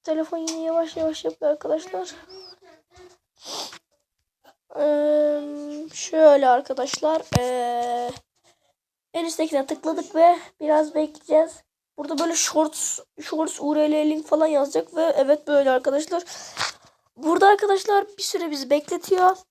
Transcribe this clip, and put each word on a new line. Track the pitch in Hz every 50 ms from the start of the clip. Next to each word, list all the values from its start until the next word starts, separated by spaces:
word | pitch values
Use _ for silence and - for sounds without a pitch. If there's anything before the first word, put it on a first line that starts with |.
| _
Telefon | 330 311 311 311 - 339
yine | 330 320 330 320 320
yavaş | 320 330 330 330 330 320 -
yavaş | 330 320 320 311 - -
yapıyor | 320 320 _ - 294
arkadaşlar. | 302 302 - 320 302 320 339 - - 370 370 359 - - - 370 381 381 370 359 359 _ 370 370 320 320 _ _ 359 359 359 359 _ _ _ _ _ _ - - - - - - - - _ _ _ _ _ _ _ _ _ _ _ _ _ - _ _ _ _ -
Eee, | - 294 294 294 294 294 302 302 302 302 294 294 294 294 294 294 294 294 294 294 302 311 320 -
şöyle | - - - - 311 311 302 285 277 269
arkadaşlar, | 254 247 254 285 - 262 254 247 277 - - - 302 320 320 320 - -
eee, | 247 247 254 254 247 240 240 240 240 240 240 240 240 240 247 254 - _ _ _ _ _ _ _ _ _ _ _ _ _ _ _ _ _ _ -
en | 330 330
üsttekine | 330 320 - 320 320 330 269 269
tıkladık | - 320 - - 320 320 - - - -
ve | 311 339 349 349 339 - - _ _
biraz | 311 302 302 302 311 302 302
bekleyeceğiz. | 302 311 302 302 - _ - 302 311 330 330 - - _ _ _ _ _ _ _
Burada | - 285 294 330 277
böyle | 339 330 339
shorts, | - - - - 311 311 311 311 - - - - - - _ _ -
shorts | 302 - - 311 320 311 - -
U | 277 285 302
R | 302 302 302
L | 302 302 302 302
link | 311 311 311
falan | - 311 311 320
yazacak | 320 302 277 285 285 - - - - -
ve | 311 320 330 277
evet | 285 269 269 294 294 -
böyle | 285 294 285 277 262
arkadaşlar. | 254 254 262 294 269 285 311 - 349 349 359 - - - - - - - - - - _ _ - _ _ _ _ _
Burada | 233 277 311 339 359 370
arkadaşlar | 403 415 403 427 403 392 381 - 427 403 403 403 - -
bir | - 381
süre | - - 359 339 320
bizi | 294 277 269 247
bekletiyor. | 285 302 294 - 349 349 - - 381 370 359 370 381 381 _ _